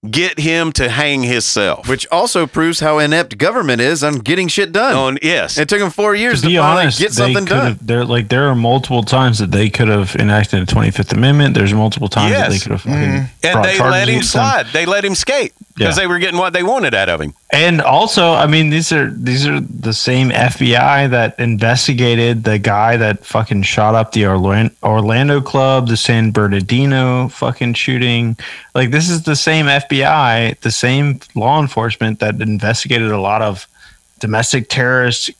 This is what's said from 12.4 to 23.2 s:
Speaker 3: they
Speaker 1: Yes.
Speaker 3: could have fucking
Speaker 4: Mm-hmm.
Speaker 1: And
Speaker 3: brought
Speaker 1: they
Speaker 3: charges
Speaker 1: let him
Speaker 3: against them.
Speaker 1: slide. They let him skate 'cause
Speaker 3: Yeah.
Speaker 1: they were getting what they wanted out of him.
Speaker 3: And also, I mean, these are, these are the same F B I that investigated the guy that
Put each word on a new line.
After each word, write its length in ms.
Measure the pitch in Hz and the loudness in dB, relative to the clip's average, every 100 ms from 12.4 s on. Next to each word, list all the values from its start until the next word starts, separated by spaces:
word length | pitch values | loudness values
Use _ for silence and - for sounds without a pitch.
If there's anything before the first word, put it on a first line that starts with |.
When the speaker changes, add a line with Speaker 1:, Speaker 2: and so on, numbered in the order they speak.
| - | 0
Speaker 3:
they 60 | 98 | -2
Speaker 1:
Yes. 80 | |
Speaker 3:
could 80 | 98 | -2
have 80 | 104 | -6
fucking 180 | 113 147 | -4 -2
Speaker 4:
Mm-hmm. 260 | 143 135 131 - | 0 -2 -4 -4
Speaker 1:
And 100 | 160 | -2
Speaker 3:
brought 100 | 185 196 | 0 0
Speaker 1:
they 120 | 190 | 2
Speaker 3:
charges 140 | 131 | 2
Speaker 1:
let 160 | 185 202 | 2 0
him 60 | - | 0
Speaker 3:
against 180 | - | 0
them. 80 | - | 0
Speaker 1:
slide. 220 | 262 262 117 | 0 0 -2
They 120 | 156 170 | -2 0
let 200 | 202 196 | -2 -2
him 100 | 185 | -4
skate 380 | - 277 233 | -2 -2 -2
'cause 120 | _ - - | _ -20 -4
Speaker 3:
Yeah. 140 | 165 | -2
Speaker 1:
they 160 | 160 190 | 0 -2
were 120 | 175 | -2
getting 180 | 185 175 | -2 -2
what 140 | 185 | -2
they 100 | 175 | -2
wanted 300 | 180 262 170 | -2 -2 0
out 140 | 110 95 | 0 0
of 100 | 82 | -2
him. 120 | 76 - _ | -4 -10 _
Speaker 3:
And 300 | 143 170 165 | 0 2 2
also, 520 | - 139 214 - 170 | 2 2 2 2 2
I 120 | 165 151 | 4 4
mean, 220 | 156 156 | 4 2
these 200 | 151 160 | 0 0
are, 180 | 160 131 | 0 -2
these 360 | - 123 127 143 | -4 -2 -2 0
are 120 | 147 | -2
the 320 | - - 113 | -6 -6 -6
same 380 | 110 - 127 131 | -4 0 2 2
F 280 | 110 123 - | 2 0 0
B 160 | 123 120 | 2 4
I 320 | 135 139 139 | 4 4 2
that 320 | 123 113 - | 2 0 -2
investigated 1040 | 120 110 113 127 - 123 123 117 117 117 | -2 0 2 2 0 0 2 2 2 0
the 140 | 110 107 | 0 0
guy 380 | 101 101 110 117 | 0 2 2 2
that 280 | 110 101 | 0 -2